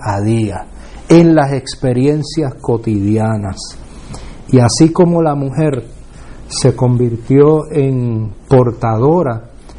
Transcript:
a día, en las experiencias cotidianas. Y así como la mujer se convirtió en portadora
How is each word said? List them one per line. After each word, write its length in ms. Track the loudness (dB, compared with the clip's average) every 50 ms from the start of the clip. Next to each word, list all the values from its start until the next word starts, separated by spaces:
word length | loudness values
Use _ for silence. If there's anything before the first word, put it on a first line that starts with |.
| -4
a 160 | -4 -4 -2
día, 440 | 0 0 0 0 0 -2 -4 -8 -12 -14 -18 -20 -20 -18 -18 -6 2 4
en 280 | 6 6 8 6 6
las 180 | 4 2 2 -2
experiencias 1000 | -4 -6 -8 -8 -4 -2 -2 0 2 2 2 2 0 -2 -4 -4 -4 -4 -4 -6 -6
cotidianas. 960 | -4 -2 -2 -2 -2 -2 -2 0 0 0 0 0 0 0 -2 -2 -4 -6 -8 -10 -12 -14 -16 -16 -18 -20 -20 -18 -18 -16 -16 -16 -16 -16 -16 -16 -4 0
Y 100 | 2 4
así 320 | 4 4 4 4 2 4
como 300 | 4 4 2 2 2 2
la 140 | 0 0 -2
mujer 500 | -2 -4 -4 -2 -2 -2 0 -2 -4 -6 -10 -14 -20 -20 -20 -20 -20 -18 -18 -18 -18 -16 -12
se 280 | -4 0 0 0 2
convirtió 920 | 2 0 0 2 2 0 -2 -4 -4 -2 2 4 6 6 6 4 2 0 -2
en 600 | -2 -2 0 0 0 -2 -2 -2 -2 -4 -4 -6 -10 -12 -2 2
portadora 1000 | 4 4 4 4 0 -2 -4 -2 0 0 2 2 2 2 0 -2 -4 -6 -10 -16 -20 -20 -20 -20 -20